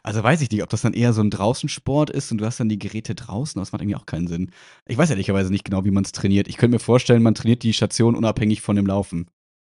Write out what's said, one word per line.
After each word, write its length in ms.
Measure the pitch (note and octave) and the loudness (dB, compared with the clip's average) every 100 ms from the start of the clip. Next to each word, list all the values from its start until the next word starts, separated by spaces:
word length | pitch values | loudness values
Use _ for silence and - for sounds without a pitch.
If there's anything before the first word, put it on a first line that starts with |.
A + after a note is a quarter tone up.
Also 200 | - A2 | -6 -2
weiß 180 | G#2+ D#3+ | 2 2
ich 100 | C3+ | 0
nicht, 120 | G#2 | -2
ob 80 | - | -2
das 100 | G#2+ | -2
dann 120 | A#2 | 0
eher 180 | - A#2+ | 2 2
so 80 | A2 | 4
ein 80 | G#2+ | 2
Draußensport 760 | G2 G2+ C3 D3+ - - C#3 D3+ | 2 0 0 -4 -6 -2 0 0
ist 220 | - - | -2 -4
und 60 | A2+ | -4
du 80 | A2 | -4
hast 120 | - | -2
dann 100 | A2+ | -2
die 80 | G#2 | -2
Geräte 360 | G2 G#2+ - | -4 -8 -8
draußen. 460 | G#2 - G2+ D#3 - | -10 -8 -6 -6 -6
Das 120 | F#2 | -8
macht 100 | - | -6
irgendwie 140 | G#2 - | -4 -6
auch 100 | - | -6
keinen 220 | D#2+ F2 | -6 -4
Sinn. 220 | E2+ F#2 - - - - | -4 -6 -10 -20 -20 -6
Ich 100 | A#2 | 0
weiß 140 | E3 | 2
ehrlicherweise 400 | G2+ F#2+ G2 F#2+ | 0 0 0 0
nicht 140 | G2 | -2
genau, 200 | - F#2+ | -2 -2
wie 60 | G2 | 2
man's 220 | G2 F#2+ | 0 0
trainiert. 360 | - G2 G2 G2+ | -2 2 2 0
Ich 80 | - | 2
könnte 200 | A#2+ A#2 | 2 2
mir 40 | |
vorstellen, 420 | - B2 - A#2+ | 2 2 4 4
man 120 | A2+ | 4
trainiert 280 | G#2+ A2+ A#2+ | 2 2 2
die 100 | A2+ | 2
Station 400 | G#2+ A2 - A#2 A#2 | 0 0 2 2 2
unabhängig 460 | A2+ G#2 G#2+ G#2+ | 0 0 0 0
von 140 | - G2+ | 0 0
dem 100 | G2 | 2
Laufen. 400 | G2 G2 E2+ F2 _ _ _ | 0 -2 -6 -10 _ _ _